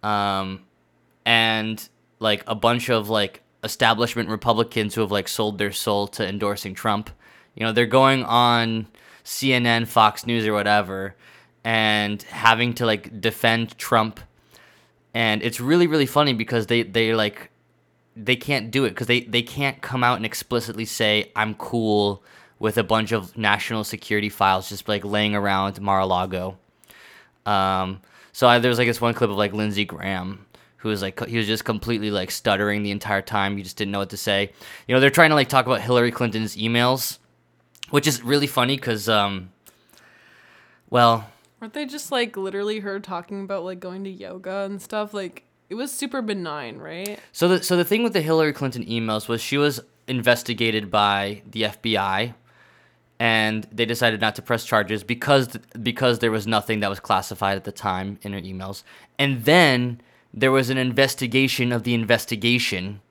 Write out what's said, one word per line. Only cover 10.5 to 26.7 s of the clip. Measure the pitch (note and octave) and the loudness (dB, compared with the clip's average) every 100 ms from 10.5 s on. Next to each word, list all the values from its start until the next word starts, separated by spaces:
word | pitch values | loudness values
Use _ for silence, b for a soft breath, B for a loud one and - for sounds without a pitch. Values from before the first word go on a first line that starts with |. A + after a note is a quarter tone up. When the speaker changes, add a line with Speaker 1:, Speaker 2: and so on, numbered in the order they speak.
Speaker 1:
whatever, | G#2 G2+ G#2 F#2+ F#2+ G2 F#2+ b b b _ | 0 4 2 2 -6 -8 -12 b b b _
and | A2+ A2+ A2 G#2+ G#2 G#2 | -2 2 4 2 0 -4
having | - - A#2 A2+ A#2+ | -8 4 6 6 2
to, | A2+ A#2 | 0 0
like, | G#2+ - A2 | 0 -4 -4
defend | A2 G#2+ A#2 A2+ A2+ - | -4 0 2 2 -2 -8
Trump. | - A#2 A2 - - _ b b b b b b _ | 0 2 2 -4 -20 _ b b b b b b _
And | A2+ A2+ G#2+ | -2 0 0
it's | A#2+ A2+ | -2 -4
really, | B2 E3+ F3 | 2 4 4
really | D#3 C3+ | 4 2
funny | D3 D3 | 4 2
because | A#2+ A2 A#2+ G#2+ | 0 0 -2 2
they, | A#2 | 0
they, | A2 G2 A2+ | 0 0 2
like, | A2+ G#2+ - - _ _ _ _ _ _ - | 2 0 -4 -20 _ _ _ _ _ _ -12
they | G#2+ B2 | 0 0
can't | - C#3+ A2+ | 0 -4 0
do | B2+ | 0
it | B2+ F2+ | 0 -2
'cause | A#2 | -4
they, | A#2+ | -4
they | A#2+ A#2 | -2 -4
can't | A#2+ - C#3 C3+ | -2 -4 -6 -6
come | - B2+ | -6 0
out | B2 B2 | 0 0
and | A2 | -4
explicitly | - - A#2+ A#2 G#2+ A2 | -8 -4 -4 -4 -8 -8
say, | - A2 G#2+ G2+ - | -2 2 2 0 -4
"I'm | G#2+ | -4
cool | G#2 - A#2+ A2 G#2 G2+ G2 b b b b | -4 -6 -2 2 2 2 -2 b b b b
with | G#2+ A2+ | -2 0
a | |
bunch | G2+ A2 G#2+ | 0 0 0
of | A2+ F2+ - | -2 -4 -2
national | G#2+ G2+ - A2 | 2 2 2 -4
security | G#2 G#2+ - G#2 G#2 | -4 -8 -2 -2 -2
files | - G2 F#2+ F#2+ | 2 2 4 -2
just, | G2+ - | -12 -4
like, | G#2 | -4
laying | G2+ G#2 G#2+ | -2 0 0
around | G#2 G2+ G2 G2 G2 | 0 0 0 -2 -4
Mar-a-Lago." | G2 F#2+ F#2+ F#2 F#2 F#2 F#2 F#2+ _ | 0 0 2 0 0 -4 -6 -10 _